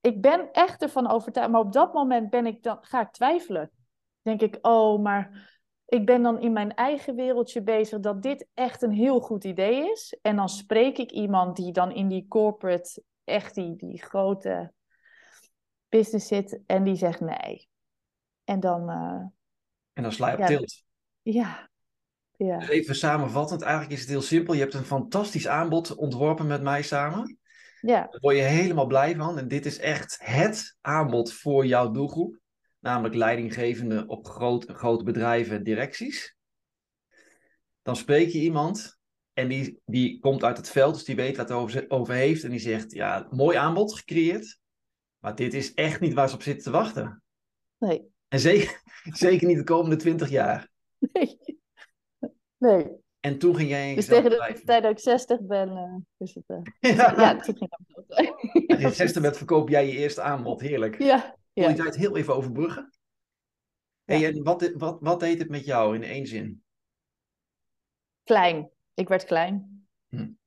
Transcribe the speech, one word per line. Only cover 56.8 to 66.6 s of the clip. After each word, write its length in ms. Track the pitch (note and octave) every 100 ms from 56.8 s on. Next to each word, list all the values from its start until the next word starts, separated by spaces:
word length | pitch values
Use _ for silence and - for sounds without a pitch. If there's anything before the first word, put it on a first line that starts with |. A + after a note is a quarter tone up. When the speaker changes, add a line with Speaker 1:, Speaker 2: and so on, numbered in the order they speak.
Speaker 2:
<laughs> 160 | B3+ A3
Ja. 180 | B3 -
Speaker 1:
ja, 240 | - D#4+
toen 160 | - -
ging 140 | F#3
ik 280 | - - -
ook 720 | - - D#4+ - G#3+ - -
Speaker 2:
Als 100 | -
je 120 | C3+
zestig 300 | - F3 F3
bent, 140 | D3 C#3+
verkoop 320 | D3 D#3+ C3
jij 180 | D3 C#3
je 60 |
eerste 300 | C3 D3 C#3+
aanbod. 380 | C#3 C#3 A#2 A#2
Heerlijk. 420 | C3+ C#3 A2 G#3+
Speaker 1:
Ja, 360 | C#4 C4 - - _
Speaker 2:
Wil 160 | - E3+
je 80 | D#3
Speaker 1:
ja. 60 |
Speaker 2:
tijd 140 | D#3+ -
heel 200 | G3 E3+
even 180 | C#3+
overbruggen? 580 | C3 B2+ A#2+ E3 - C#4 _ _ _ _ _ _ _ _ _ _ _
Speaker 1:
Ja. 120 | - D3
Speaker 2:
Hey, 100 | D#3
en 160 | D3+
wat, 300 | D3 F3 F3
wat, 260 | E3 F3+ F3
wat 200 | D3 F3
deed 180 | E3+ E3+
het 100 | D#3+
met 160 | D3
jou 300 | C3+ B2+ G#2+
in 80 | A2
één 240 | - C3 B2+
zin? 380 | A2 G#2+ -